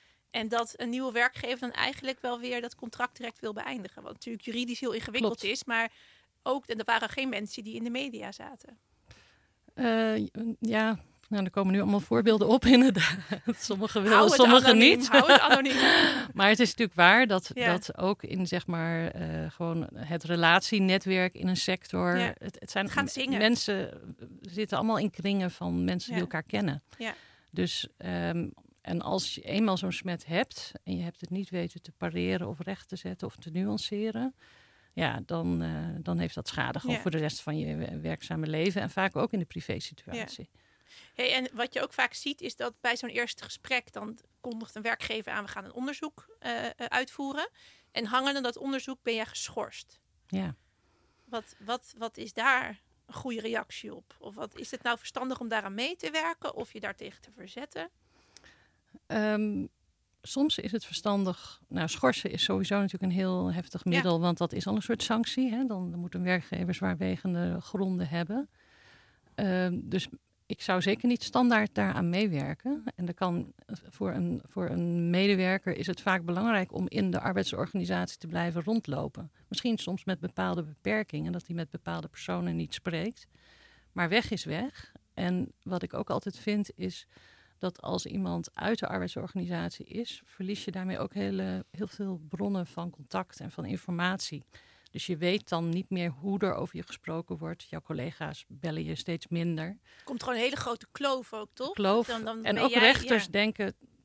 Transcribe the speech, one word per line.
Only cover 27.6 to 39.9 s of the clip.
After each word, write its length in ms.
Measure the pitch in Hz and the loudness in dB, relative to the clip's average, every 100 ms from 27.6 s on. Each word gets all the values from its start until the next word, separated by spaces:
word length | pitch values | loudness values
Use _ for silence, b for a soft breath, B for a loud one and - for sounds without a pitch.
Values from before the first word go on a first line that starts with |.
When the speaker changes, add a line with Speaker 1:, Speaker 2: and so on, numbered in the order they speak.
| 180 - - - | -2 -2 -8 -10
Speaker 2:
ehm, 520 | 180 175 170 170 - - _ _ | -6 -4 -2 -2 -4 -8 _ _
en 200 | - 185 | -6 -4
als 340 | - 190 - - | -2 -4 -4 -8
je 60 | |
eenmaal 360 | - 190 220 185 | -4 0 2 0
zo'n 140 | 190 | -2
smet 340 | - 185 170 - | -6 -6 -8 -4
hebt 460 | 170 262 - - - | -2 -2 -6 -14 -14
en 140 | - 180 | -8 -6
je 60 | |
hebt 180 | 170 - | -6 -10
het 80 | 175 | -8
niet 200 | 185 196 | -6 -4
weten 320 | 180 170 170 | -6 -6 -8
te 100 | - | -20
pareren 560 | - 175 175 180 185 175 | -8 -6 -2 -2 -2 -4
of 120 | 147 | -8
recht 280 | 180 190 - | -8 -10 -10
te 60 | 185 | -12
zetten 320 | 180 180 - | -10 -8 -10
of 80 | - | -10
te 140 | 165 | -8
nuanceren, 840 | 165 196 214 - 208 220 220 262 - b b b b b | -4 -2 -4 -4 -4 -4 -2 -4 -6 b b b b b
ja, 280 | - 151 - - | -4 -2 -2 -6
dan, 360 | 170 165 165 | -4 -2 -2
eh, 100 | 165 156 165 156 | -2 -4 -6 -6
dan 180 | 165 175 | -4 -2
heeft 180 | 170 - | -2 -6
dat 120 | - | -8
schade 320 | - 123 - | -4 -4 -4
gewoon 160 | 247 233 | -4 -2
Speaker 1:
Ja. 60 | |
Speaker 2:
voor 100 | 185 | -2
de 60 | 156 | -2
rest 240 | 151 - | -2 -4
van 160 | - 151 | -6 -4
je 180 | 151 151 | -4 -6
we-, 240 | - 156 | -6 -6
werkzame 480 | 160 160 - 165 156 | -6 -6 -6 -4 -2
leven 340 | 156 185 190 | 0 0 0
en 80 | 139 | -4
vaak 260 | - 190 147 | -2 -2 0
ook 160 | 226 | -2
in 60 | 202 | -2
de 60 | 165 | -4
privésituatie. 1040 | 165 - - - | -8 -8 -8 -8